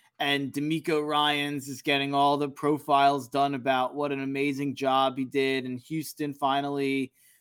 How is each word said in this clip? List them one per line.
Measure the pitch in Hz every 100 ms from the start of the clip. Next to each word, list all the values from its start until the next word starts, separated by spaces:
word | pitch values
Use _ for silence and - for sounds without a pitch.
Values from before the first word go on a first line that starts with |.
| _ -
and | 143 143 139
DeMeco | 143 151 160 160 156 151
Ryans | 147 147 147 147 147 131
is | 123
getting | 156 139 139
all | 139 143 143
the | 143
profiles | 135 147 151 151 139 139 143 120
done | 143 143
about | 135 127 131 127
what | 139 147
an | 139
amazing | 135 139 143 139 143
job | 123 135 131 135 131
he | 127
did, | 139 135 135 127
and | 123
Houston | - 160 143 - 147
finally | 139 139 139 143 143 139 135 127 _ _ _